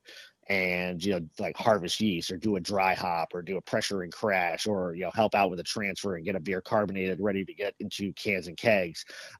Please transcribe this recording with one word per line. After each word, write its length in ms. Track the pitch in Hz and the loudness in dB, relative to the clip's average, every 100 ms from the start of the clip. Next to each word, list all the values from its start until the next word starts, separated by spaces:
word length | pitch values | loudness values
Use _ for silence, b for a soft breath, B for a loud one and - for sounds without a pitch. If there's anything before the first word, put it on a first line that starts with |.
| - B B B - | -14 B B B -2
and, 580 | 98 92 90 90 87 95 | 0 2 0 0 -2 0
you 60 | |
know, 60 | 92 80 - | 0 -2 -6
like, 180 | 95 - | -6 0
harvest 460 | 120 104 85 - | 4 4 4 0
yeast 300 | 107 85 82 | 2 0 -2
or 60 | 92 | -2
do 180 | 107 98 | 0 0
a 40 | |
dry 360 | 85 101 95 90 | 0 2 4 2
hop 400 | 92 85 82 90 | 0 -2 -2 -4
or 80 | |
do 140 | 85 92 | -6 -6
a 40 | |
pressure 400 | - 113 107 98 | -2 -2 0 -2
and 100 | 87 | -4
crash 540 | - 110 95 87 80 107 | -2 2 2 2 0 0
or, 300 | 101 90 85 | 0 0 -2
you 80 | |
know, 80 | 90 | -2
help 220 | 104 107 104 | 2 4 6
out 160 | 98 | 4
with 80 | 87 | 2
a 40 | |
transfer 520 | 82 - 101 92 101 87 | -4 -4 -4 -2 -4 -2
and 100 | 82 | -2
get 100 | 95 | -2
a 40 | |
beer 200 | 80 92 | 0 -4
carbonated, 600 | - 110 101 95 95 87 | 2 2 2 0 0 0
ready 240 | 104 98 92 | 0 0 -2
to 80 | |
get 220 | - 101 - | -4 -4 -4
into 320 | 104 - 101 | -8 -4 -6
cans 340 | 78 110 95 85 | -4 -2 -2 -2
and 100 | 82 | 0
kegs. 480 | 120 104 90 80 - B B | 4 4 4 -4 -14 B B